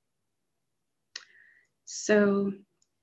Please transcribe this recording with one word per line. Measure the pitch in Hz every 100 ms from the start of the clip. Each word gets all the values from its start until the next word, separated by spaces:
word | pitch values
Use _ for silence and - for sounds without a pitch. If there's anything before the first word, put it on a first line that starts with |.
| _ _ _ _ _ _ _ _ _ _ _ - - - - _ _ _ -
So, | - - 208 202 202 202 196 - _ _ _